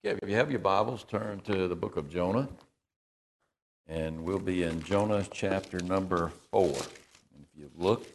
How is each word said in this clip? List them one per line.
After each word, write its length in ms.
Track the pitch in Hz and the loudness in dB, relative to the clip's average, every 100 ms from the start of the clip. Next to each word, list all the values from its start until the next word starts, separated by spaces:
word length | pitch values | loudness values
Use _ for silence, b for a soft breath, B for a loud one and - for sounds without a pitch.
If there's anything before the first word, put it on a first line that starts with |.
| 208 | -2
Okay, 120 | 123 | -2
if 60 | 98 | 2
you 60 | 104 | 2
have 120 | 147 | 4
your 120 | 123 | 2
Bibles, 420 | 95 95 110 123 | 4 4 2 -2
turn 380 | - 107 107 101 | -4 -4 -4 -8
to 260 | 104 95 92 | -2 0 2
the 80 | 85 | 0
book 220 | 104 - | -2 -4
of 120 | 73 | -4
Jonah. 380 | 87 90 110 139 - - _ _ _ _ _ _ _ _ _ _ _ - | 0 2 2 0 -8 -20 _ _ _ _ _ _ _ _ _ _ _ -8
And 380 | 80 80 80 | -4 -4 -4
we'll 160 | 82 95 | -4 -2
be 240 | 95 90 | 0 0
in 180 | 85 82 | 0 -2
Jonah 440 | 78 101 107 104 98 | 0 2 2 0 -2
chapter 500 | - 98 95 - 90 | -4 -2 -2 -4 -6
number 520 | 90 95 95 90 82 - - | 0 0 0 0 0 -6 0
four. 180 | 104 90 | 2 4
And 720 | 69 - - - - _ 73 | 2 -6 -12 -20 -20 _ -20
if 60 | 71 | -20
you 160 | 76 73 78 | -20 -18 -2
look 320 | 90 117 - | 2 2 0